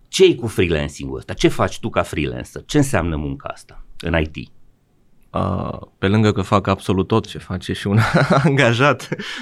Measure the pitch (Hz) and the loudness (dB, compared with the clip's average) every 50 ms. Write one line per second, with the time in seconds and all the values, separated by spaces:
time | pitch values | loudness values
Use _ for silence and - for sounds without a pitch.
0 | _ _ - - 190 180 151 131 120 110 - - 95 82 85 76 73 73 - - | _ _ 2 6 6 6 6 4 -2 -4 0 0 0 2 2 0 -2 -4 -6 -8
1 | 69 67 65 64 - - - - - 165 - - 104 92 - - - 110 - 87 | -10 -8 -8 -10 -10 -10 -4 2 2 2 4 2 0 -2 -2 -4 -6 -4 -2 -2
2 | 87 - - 82 73 65 60 60 58 - - 71 - - - 147 135 139 - 90 | -2 -2 -2 -4 -4 -4 -4 -6 -10 -12 -14 -16 -8 0 2 2 2 4 2 0
3 | 82 85 80 76 76 71 69 71 - - - - - - - - - - - - | 0 0 -2 -2 -4 -4 -6 -8 -10 -12 -12 -12 -16 -20 -20 -20 -18 -16 -14 -8
4 | - 82 82 82 78 80 82 - - - - - - - - _ _ _ _ _ | -4 -2 0 0 0 -2 -4 -10 -14 -14 -16 -20 -20 -20 -20 _ _ _ _ _
5 | _ _ _ _ _ _ - 90 92 92 92 92 - - - - - - _ - | _ _ _ _ _ _ -6 -4 -2 -2 -2 -4 -6 -6 -8 -12 -14 -18 _ -4
6 | 98 95 101 110 110 107 101 - 87 - 110 98 - 101 95 92 - - 98 95 | -2 0 2 4 4 2 2 0 0 0 0 0 2 2 -2 -2 0 -2 0 0
7 | 90 - 110 113 104 - - - - - 95 92 - - 92 - - 101 101 113 | 2 2 0 0 0 -2 -10 -14 -10 -8 -8 -8 -6 -6 -8 -6 -2 0 2 2
8 | 110 - - 175 139 - - 139 135 165 139 135 139 117 113 110 139 147 127 - | 2 4 2 2 2 4 2 4 4 4 4 4 4 4 4 4 4 4 2 2
9 | - - - - 208 - - - | -2 -10 -10 -10 -10 -12 -12 -12